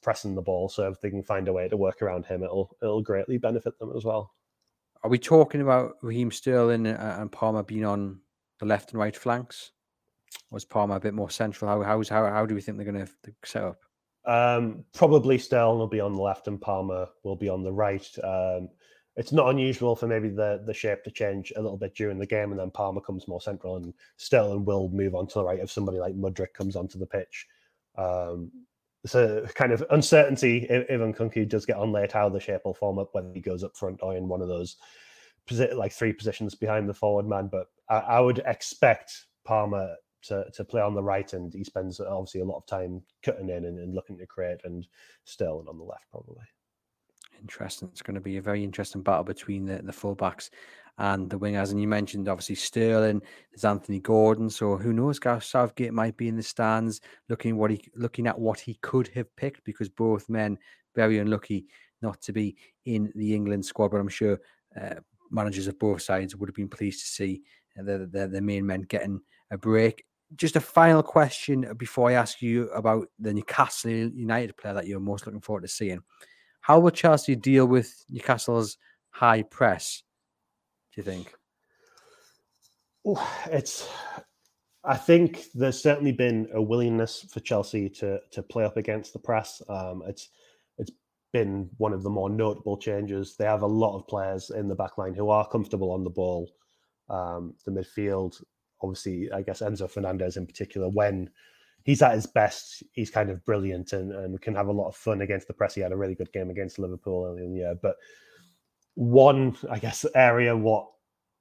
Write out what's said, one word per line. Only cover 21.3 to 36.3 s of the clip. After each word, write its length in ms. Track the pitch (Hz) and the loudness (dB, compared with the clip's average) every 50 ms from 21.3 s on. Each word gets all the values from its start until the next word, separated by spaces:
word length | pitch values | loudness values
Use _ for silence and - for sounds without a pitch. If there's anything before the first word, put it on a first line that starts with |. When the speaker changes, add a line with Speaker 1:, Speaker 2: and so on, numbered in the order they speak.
| 98 98 92 - - | -2 -4 -8 -10 -8
Speaker 1:
a 80 | 107 | -6
little 140 | 107 104 98 | -6 -6 -6
bit 180 | 98 104 95 - | -6 -8 -8 -6
during 240 | - 107 104 98 95 | -6 -4 -4 -4 -6
the 80 | 101 | -4
game, 240 | 98 113 107 104 104 | -2 -2 -2 -2 -2
and 80 | 101 95 | -4 -6
then 120 | 92 95 | -8 -6
Palmer 280 | - - 104 95 95 98 | -6 -4 -4 -4 -4 -6
comes 280 | - - 95 92 - - | -8 -8 -10 -10 -10 -10
more 120 | 87 87 | -10 -8
central 360 | - 107 98 92 - 92 92 | -8 -10 -10 -8 -8 -8 -8
and 180 | 90 87 87 - _ _ _ _ | -8 -10 -12 -14 _ _ _ _
Sterling 480 | - - - 139 120 104 104 101 101 98 | -18 0 2 4 4 4 2 0 -2 -2
will 240 | 104 101 98 95 90 | 0 0 0 0 -2
move 260 | 95 98 98 95 90 | -2 -2 -2 0 -2
on 140 | 90 92 - | -4 -6 -4
to 60 | - | -2
the 100 | 104 95 | -2 -2
right 160 | 90 92 92 | -2 -2 -4
if 100 | 95 95 | -6 -6
somebody 280 | - 107 101 98 92 92 | -6 -4 -4 -4 -4 -4
like 180 | 87 92 95 | -4 -4 -4
Mudryk 380 | 98 98 95 92 - 110 - - | -4 -4 -4 -4 -6 -8 -8 -6
comes 220 | - 98 98 95 | -6 -6 -6 -4
onto 220 | 90 90 92 - 92 | -6 -8 -8 -8 -10
the 80 | 95 | -8
pitch. 400 | - - 98 92 - - - - - _ _ _ _ _ _ _ _ _ | -6 -6 -6 -6 -8 -12 -18 -18 -20 _ _ _ _ _ _ _ _ _
Um, 540 | 95 95 90 90 90 87 85 87 87 87 85 262 254 - _ _ _ _ _ _ _ - | -6 -4 -2 -2 -2 -4 -6 -6 -8 -10 -12 -14 -20 -20 _ _ _ _ _ _ _ -8
so 420 | - - 123 120 107 107 107 107 107 - | 0 4 4 4 4 2 -2 -4 -4 0
kind 180 | - 135 123 | 0 2 2
of 120 | 117 - - - | 2 0 2 4
uncertainty 760 | 147 151 147 - 165 151 147 139 135 - 135 123 120 120 117 - | 4 4 6 8 8 8 8 6 4 2 4 4 4 2 2 2
if, 160 | 120 127 123 - | 0 0 2 0
if 120 | 135 117 | 0 0
Nkunku 460 | 113 110 107 - 113 113 - 113 107 | 0 0 0 -2 -2 -2 0 0 0
does 200 | 107 - 107 - | 0 0 -2 0
get 100 | - 107 | -2 -2
on 160 | 101 104 110 | -2 -2 0
late, 200 | 104 104 101 101 | 0 0 0 0
how 180 | - 107 104 101 | 2 2 2 2
the 100 | 95 92 | 2 -2
shape 220 | - - 98 92 - | -4 -4 -4 -4 -4
will 80 | 101 | -6
form 260 | 90 - 104 101 95 98 | -4 -2 -2 -2 -2 -2
up, 120 | 98 - | -4 -4
whether 180 | - 98 92 90 90 | -6 -8 -8 -8 -10
he 60 | 95 | -10
goes 220 | 85 95 92 87 | -8 -6 -6 -6
up 140 | 98 95 - | -8 -10 -8
front 240 | - 104 92 95 95 | -8 -8 -8 -6 -6
or 140 | 95 95 92 | -6 -6 -4
in 120 | 90 92 92 | -4 -4 -4
one 120 | 90 95 | -4 -4
of 80 | 92 90 | -4 -4
those 280 | 90 87 90 90 - - - - - - - - - - - _ _ _ _ | -4 -6 -6 -8 -10 -16 -20 -20 -20 -20 -20 -20 -20 -20 -20 _ _ _ _
posi-, 280 | - 120 113 123 - 127 | -4 0 0 2 2 0
like, 180 | 123 98 104 | -2 -4 -4
three 220 | - - 117 110 104 | -4 -2 -2 -2 -2
positions 400 | - 104 110 | -2 -4 -6